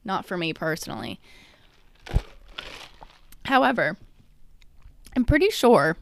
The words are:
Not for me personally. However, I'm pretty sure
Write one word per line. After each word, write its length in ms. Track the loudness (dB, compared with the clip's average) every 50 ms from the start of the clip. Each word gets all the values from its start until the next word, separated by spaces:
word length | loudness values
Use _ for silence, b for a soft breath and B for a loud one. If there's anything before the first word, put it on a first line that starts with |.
| _
Not 200 | -6 -8 -8 -6
for 120 | -8 -8
me 160 | -6 -6 -6
personally. 680 | -6 -6 -6 -6 -6 -6 -8 -12 -12 -12 -10 -12 -14 -16 b b b b b b b b b b b b b -20 -20 _ -16 -2 -2 -2 -2 -4 -20 -20 -20 -18 -18 -16 -16 -16 -18 -18 -20 -20 -20 -20 -20 -20 -20 _ -20 -20 -20 -14 -4
However, 500 | 2 2 4 4 4 2 0 -2 -2 -4 -8 -16 -20 -20 -20 -20 -20 -20 _ -20 -20 -20 -20 -20 -20 -20 -20 -20 -20 -20 -20 -20 -6 -2
I'm 80 | -2 2
pretty 260 | 4 4 4 4 2
sure 460 | 2 4 4 6 6 6 4 2 0 -4